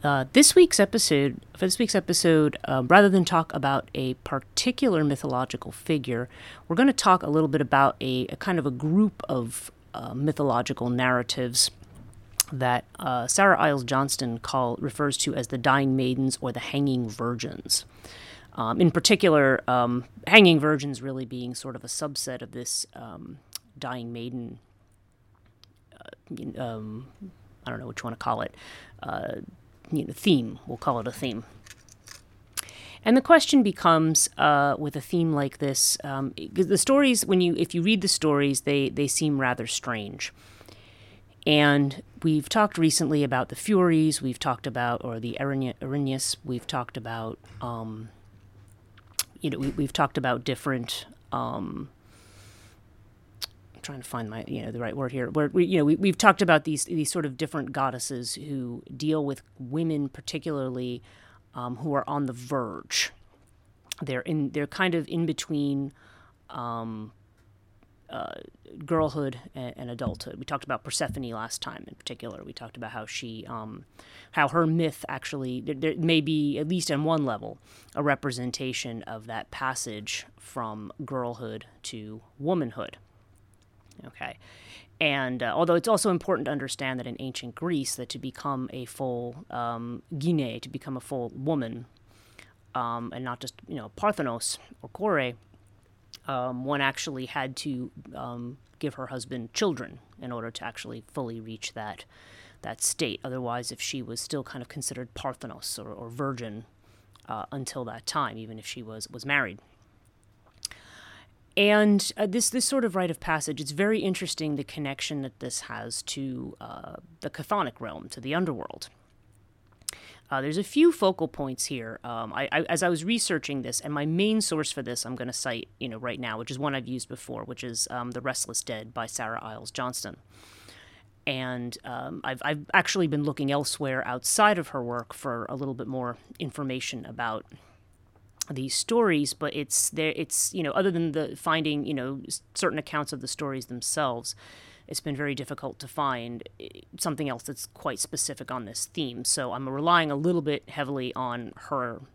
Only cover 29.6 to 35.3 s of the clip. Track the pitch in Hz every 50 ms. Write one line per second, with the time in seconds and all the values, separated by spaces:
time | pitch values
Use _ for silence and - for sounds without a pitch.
29.6 | - - - _ _ - - 151 - - - - - 208 170 135 117 110 - -
30.6 | - - 113 - - 147 127 120 107 120 120 - 143 127 110 110 117 - - -
31.6 | - - - - - - - _ _ - - - - _ - - - _ - -
32.6 | - - - - - - - - - 220 233 262 262 - 330 311 - - - 277
33.6 | 233 202 - - - 175 165 160 160 160 160 - - - - - 139 151 147 143
34.6 | 143 143 131 - 151 147 - 151 - - - 175 165 160